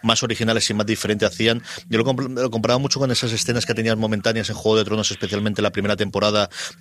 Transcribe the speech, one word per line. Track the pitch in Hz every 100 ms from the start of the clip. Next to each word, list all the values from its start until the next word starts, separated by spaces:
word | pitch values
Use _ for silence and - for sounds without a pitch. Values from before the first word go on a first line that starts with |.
más | 113 113
originales | 127 110 113 113 -
y | 107
más | 107
diferentes | 110 107 104 104
hacían. | 85 110 117 - - -
Yo | 110
lo | 120
comp-, | 127 135 127
lo | 127
comparaba | 113 113 123
mucho | 139 135
con | 135
esas | 120 123
escenas | 110 - 120 -
que |
tenían | 113 113 110
momentáneas | 110 107 113 113 107
en | 107
Juego | 107 110
de |
Tronos, | 98 107 104
especialmente | - 98 101 107 104
la | 104
primera | 104 101 104
temporada, | 101 98 104 104 101 - - -